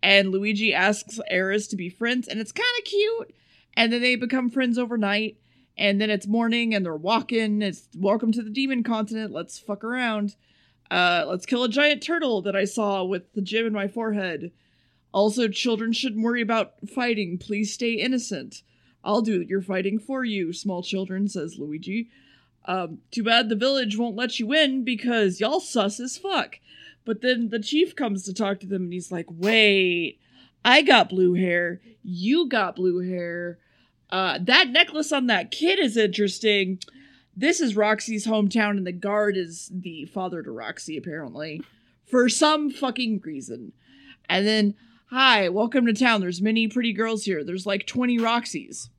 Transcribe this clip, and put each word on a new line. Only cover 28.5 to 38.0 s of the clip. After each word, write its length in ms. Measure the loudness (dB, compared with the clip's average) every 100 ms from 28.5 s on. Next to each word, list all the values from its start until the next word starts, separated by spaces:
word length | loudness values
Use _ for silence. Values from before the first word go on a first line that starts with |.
| -2
to 60 | -4
them, 180 | -6
and 80 | -4
he's 180 | -8 -8
like, 160 | -8 -8
"Wait, 880 | -2 4 6 6 6 4 2 -2 -8 _ _ -20 _
I 180 | 6 6
got 260 | 8 6 6
blue 260 | 4 4
hair. 460 | 4 2 2 0 -6 -14 -20
You 420 | -10 -4 2 2 2
got 300 | 0 0 0
blue 220 | 0 2
hair. 580 | -2 -4 -6 -6 -8 -10 _ _ _ _ _
Uh, 300 | -2 0 0
that 260 | 4 4 4
necklace 400 | 4 2 0 -2
on 160 | 0 2
that 240 | 0 0
kid 280 | -2 0 2
is 160 | 2 2
interesting. 800 | 0 2 -2 0 2 2 0 -4 -10 -20 -20 _ _ -2
This 240 | 0 2
is 140 | 0
Roxy's 520 | 2 2 0